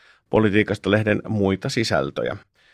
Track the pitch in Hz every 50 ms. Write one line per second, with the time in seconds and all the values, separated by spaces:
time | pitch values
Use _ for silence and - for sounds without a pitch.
0 | _ _ _ _ _ _ - 110 110 107 92 107 104 - 107 - - 95 101 107
1 | 107 107 104 - - - 110 107 101 95 95 95 - 135 - 127 113 - 104 76
2 | 69 71 - - 60 60 - - - _ _ _ _ _